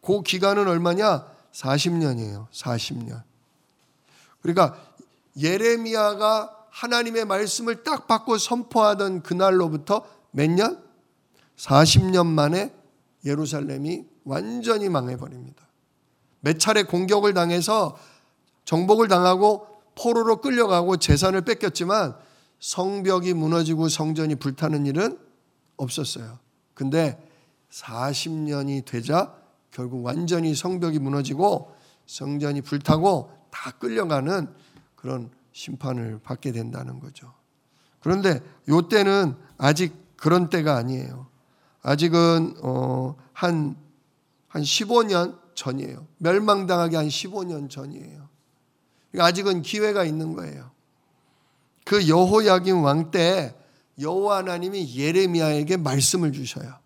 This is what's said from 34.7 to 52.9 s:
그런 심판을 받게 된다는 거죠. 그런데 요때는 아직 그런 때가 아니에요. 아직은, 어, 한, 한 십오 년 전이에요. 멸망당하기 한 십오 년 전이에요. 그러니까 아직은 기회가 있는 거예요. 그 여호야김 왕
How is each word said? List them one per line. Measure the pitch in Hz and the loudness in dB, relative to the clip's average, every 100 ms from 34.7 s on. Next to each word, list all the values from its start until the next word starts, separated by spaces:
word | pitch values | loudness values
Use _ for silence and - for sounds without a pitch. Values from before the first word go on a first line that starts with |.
| - _ _ | -20 _ _
그런 | 127 131 117 _ _ | -10 -10 -10 _ _
심판을 | - - 131 131 127 113 110 | -20 -14 -10 -6 -6 -8 -10
받게 | - 127 143 | -12 -8 -8
된다는 | 117 113 123 127 127 | -8 -8 -10 -12 -14
거죠. | - - 123 _ _ _ _ _ _ _ | -18 -20 -20 _ _ _ _ _ _ _
그런데 | 147 190 190 139 - - - | -2 0 2 0 -4 -16 0
요때는 | 156 170 214 196 196 175 127 - _ | 2 4 2 4 4 2 -2 -16 _
아직 | 135 151 175 - _ _ | 2 2 -2 -6 _ _
그런 | 156 175 170 | 2 2 2
때가 | 175 151 135 | 0 0 0
아니에요. | 120 131 131 131 131 _ _ _ _ _ | -2 -6 -8 -14 -18 _ _ _ _ _
아직은, | 131 143 170 170 170 165 160 - | -2 0 2 4 4 4 0 -6
어, | 131 127 127 127 131 147 _ | -6 -4 -2 -4 -6 -10 _
한, | - 180 170 147 - _ _ _ _ _ _ _ | -4 -2 0 -2 -8 _ _ _ _ _ _ _
한 | 156 | -6
십오 | 143 - 208 240 | -2 -2 2 2
년 | 220 180 175 175 _ - | 4 2 0 -6 _ -10
전이에요. | 135 135 135 131 156 _ | -8 -8 -10 -14 -20 _
멸망당하기 | 165 190 208 202 185 175 170 160 | 0 2 4 0 2 0 0 0
한 | 151 | -2
십오 | 143 190 202 | -4 -8 -8
년 | 180 156 139 | -8 -8 -10
전이에요. | 139 139 - 165 151 143 _ _ _ _ _ _ _ _ | -12 -14 -16 -18 -20 -20 _ _ _ _ _ _ _ _
그러니까 | 185 170 | 4 4
아직은 | 180 202 180 | 4 0 -2
기회가 | 143 214 214 202 | -4 -2 0 2
있는 | 170 156 160 | 0 -2 -6
거예요. | 160 160 143 127 _ _ _ _ _ _ _ _ _ _ _ - | -8 -12 -14 -20 _ _ _ _ _ _ _ _ _ _ _ 0
그 | 208 170 | 2 4
여호야김 | 160 185 214 208 185 180 185 | 6 6 4 6 4 4 2
왕 | 147 | 4